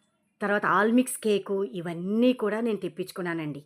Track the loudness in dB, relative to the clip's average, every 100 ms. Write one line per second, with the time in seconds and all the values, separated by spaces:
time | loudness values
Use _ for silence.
0 | _ _ _ _ 0 2 2 4 4 4
1 | 2 -2 0 0 0 -4 -4 -6 -8 -6
2 | -2 2 4 4 0 -2 -2 -4 -6 -8
3 | -10 -6 -6 -4 -6 -8